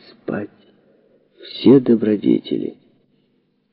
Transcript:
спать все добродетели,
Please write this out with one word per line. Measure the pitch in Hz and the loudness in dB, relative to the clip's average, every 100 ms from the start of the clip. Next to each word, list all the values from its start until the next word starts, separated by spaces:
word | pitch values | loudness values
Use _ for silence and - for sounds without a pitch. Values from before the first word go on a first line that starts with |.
| _ | _
спать | _ - - - _ _ _ _ _ _ _ _ _ - | _ -10 -10 -10 _ _ _ _ _ _ _ _ _ -20
все | - - 139 | -2 4 4
добродетели, | 123 113 104 104 65 57 - 55 - - _ _ _ _ _ _ _ _ _ | 4 0 0 -2 0 -2 -2 -8 -8 -14 _ _ _ _ _ _ _ _ _